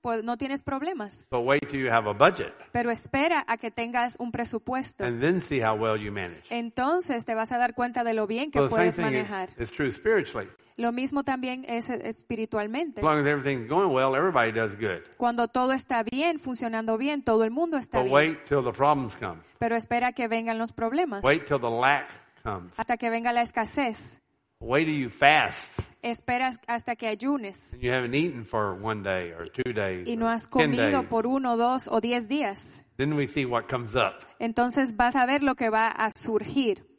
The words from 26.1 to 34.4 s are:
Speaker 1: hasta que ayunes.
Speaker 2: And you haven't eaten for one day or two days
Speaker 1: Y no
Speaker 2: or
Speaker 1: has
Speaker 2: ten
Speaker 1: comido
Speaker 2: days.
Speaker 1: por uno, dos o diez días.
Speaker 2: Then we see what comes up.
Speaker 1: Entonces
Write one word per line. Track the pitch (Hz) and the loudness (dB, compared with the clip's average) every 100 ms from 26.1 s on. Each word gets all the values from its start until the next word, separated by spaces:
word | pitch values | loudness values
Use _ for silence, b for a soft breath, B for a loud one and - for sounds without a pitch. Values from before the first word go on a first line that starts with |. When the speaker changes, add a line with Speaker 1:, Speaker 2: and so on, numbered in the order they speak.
| 226 - 247 262 233 - | -4 -2 -2 -2 -4 -6
Speaker 1:
hasta | 233 - 233 | -4 -4 -4
que | 220 | -4
ayunes. | 214 254 285 202 190 - | -2 -2 -2 -2 -8 -10
Speaker 2:
And | - | -6
you | 123 | 0
haven't | 127 120 135 | 0 0 0
eaten | 175 123 107 | 0 -4 -4
for | 113 104 95 | -2 0 -2
one | 107 107 | -4 -2
day | 98 92 87 | 0 -2 -2
or | 85 80 | -8 -10
two | - 127 | -6 -4
days | 107 98 92 90 | -2 -2 -2 -4
Speaker 1:
Y | 226 | -2
no | 226 | 0
Speaker 2:
or | |
Speaker 1:
has | 226 - | -2 0
Speaker 2:
ten | 165 151 | 2 2
Speaker 1:
comido | 123 110 262 | 4 4 2
Speaker 2:
days. | - | 2
Speaker 1:
por | 226 226 | 0 0
uno, | 269 262 233 | 0 0 2
dos | 240 254 - | 2 0 0
o | 226 | 0
diez | 233 247 214 | 0 -2 -2
días. | 285 277 196 - - - - | -2 -2 -6 -8 -12 -12 -4
Speaker 2:
Then | 139 | 0
we | 151 135 | 0 0
see | 151 131 | -2 0
what | 117 - | 0 -2
comes | 131 117 120 | -4 -2 2
up. | 104 - - | 2 0 -16
Speaker 1:
Entonces | - | -6